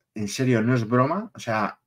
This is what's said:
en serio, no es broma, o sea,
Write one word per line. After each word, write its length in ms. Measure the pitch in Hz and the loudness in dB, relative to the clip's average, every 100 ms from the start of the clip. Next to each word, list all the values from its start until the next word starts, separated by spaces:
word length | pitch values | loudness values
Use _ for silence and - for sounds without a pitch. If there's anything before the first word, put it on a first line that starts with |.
| _ | _
en 140 | - 104 | -8 -6
serio, 340 | - 131 120 | -2 2 2
no 140 | 110 127 | 2 0
es 120 | 107 | 2
broma, 440 | 123 131 180 226 | 2 2 0 -6
o 60 | - | -10
sea, 400 | - 107 101 - | -4 -2 -2 -6